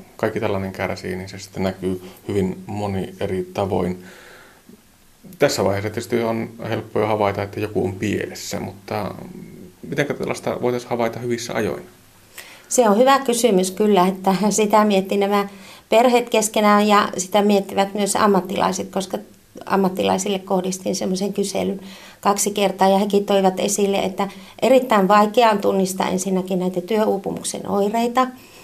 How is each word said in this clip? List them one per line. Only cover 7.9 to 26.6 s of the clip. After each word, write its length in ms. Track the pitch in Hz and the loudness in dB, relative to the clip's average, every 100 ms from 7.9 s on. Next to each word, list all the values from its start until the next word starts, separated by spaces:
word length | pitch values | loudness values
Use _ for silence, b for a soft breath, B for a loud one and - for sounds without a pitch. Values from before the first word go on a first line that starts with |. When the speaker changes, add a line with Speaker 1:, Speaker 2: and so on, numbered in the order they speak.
Speaker 1:
pielessä, 680 | 101 104 95 - - - - | -2 -2 -2 -4 -10 -10 -8
mutta 560 | 101 98 - 104 101 - - - - - - - - | -8 -12 -8 -6 -6 -10 -14 -16 -16 -18 -20 -18 -8
miten 160 | 143 143 | -4 -4
tällaista 520 | 127 135 - - 95 | -4 -6 -6 -6 -4
voitaisiin 280 | 123 123 - | -2 -4 -4
havaita 300 | 120 117 117 | -4 -2 -4
hyvissä 340 | 123 117 - | -6 -6 -4
ajoin? 300 | - 104 64 - - _ _ B B B B B | -4 -4 -6 -12 -20 _ _ B B B B B
Speaker 2:
Se 200 | - 226 | 2 4
on 80 | 202 | 6
hyvä 220 | 262 269 | 6 4
kysymys 520 | 269 226 240 185 185 | 2 0 2 2 0
kyllä, 360 | - 214 196 185 | 0 4 4 4
että 280 | 190 - 180 208 | 2 0 2 2
sitä 360 | 202 214 214 214 | 2 4 4 4
miettii 320 | 196 190 202 | 2 2 0
nämä 300 | 196 202 196 B B B _ | 2 0 -2 B B B _
perheet 400 | 220 247 240 240 | 4 6 4 2
keskenään 580 | 226 214 220 208 208 208 | 0 0 2 4 4 6
ja 220 | 202 - - | 4 2 -2
sitä 240 | 180 208 | -2 2
miettivät 520 | 202 202 196 196 196 | 4 2 2 -2 -2
myös 220 | 208 202 202 | 0 -2 2
ammattilaiset, 760 | 208 196 180 190 185 190 196 | 4 2 0 -2 -2 -2 -4
koska 260 | 196 190 - - - _ - - | -6 -6 -8 -10 -20 _ -18 -2
ammattilaisille 760 | 196 190 190 196 190 196 190 | 0 0 0 0 0 -2 -4
kohdistin 560 | 190 190 185 185 202 185 | -2 -2 -2 -4 -4 -4
semmoisen 380 | 202 190 202 | -2 -2 -2
kyselyn 460 | 202 196 196 185 196 B B B B | -2 -4 -2 -4 -6 B B B B
kaksi 300 | 208 202 208 | -2 0 -2
kertaa 380 | 208 196 190 190 | 0 0 4 4
ja 80 | 196 | 4
hekin 280 | 208 202 208 | 4 2 2
toivat 340 | 202 190 185 | 2 2 2
esille, 380 | 208 - 202 196 | -2 0 0 0
että 300 | 190 190 196 B B B | -2 -4 -6 B B B
erittäin 460 | 226 262 254 214 190 | 4 4 6 4 6
vaikea 420 | 208 214 214 226 | 6 6 4 4
on 80 | 208 | 4
tunnistaa 520 | 202 196 185 190 - | 2 0 0 -2 -2
ensinnäkin 500 | 185 196 185 185 | -2 0 -2 0
näitä 220 | 190 | -2